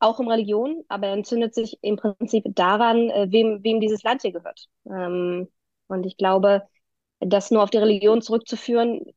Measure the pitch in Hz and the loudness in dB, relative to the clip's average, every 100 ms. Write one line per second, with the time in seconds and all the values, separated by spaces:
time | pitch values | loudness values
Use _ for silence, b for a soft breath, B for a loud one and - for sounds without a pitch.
0 | 220 226 233 226 208 208 262 320 - 202 | 0 0 0 0 0 -2 -2 -6 -8 -6
1 | 196 202 202 233 226 233 226 - 208 208 | -4 -4 -2 -2 -2 -2 -6 -6 -4 -2
2 | 214 196 233 220 208 196 180 208 233 226 | -2 -4 -2 -2 -2 0 2 4 4 2
3 | 233 202 196 220 226 208 214 220 214 214 | 2 0 2 4 2 0 -2 0 0 -2
4 | 226 262 208 175 - - - _ - 190 | -2 -2 -4 -8 -12 -16 -20 _ -14 -8
5 | 180 180 175 180 180 _ _ _ - 190 | -6 -4 -4 -4 -8 _ _ _ -10 -8
6 | 180 - 190 190 202 196 - _ _ _ | -6 -4 0 2 4 2 -2 _ _ _
7 | _ - 185 196 196 226 202 226 214 202 | _ -10 0 0 2 2 4 4 2 4
8 | 208 226 - 226 - 233 - 233 233 226 | 4 2 0 -4 -4 -10 -2 0 0 -2
9 | - | -10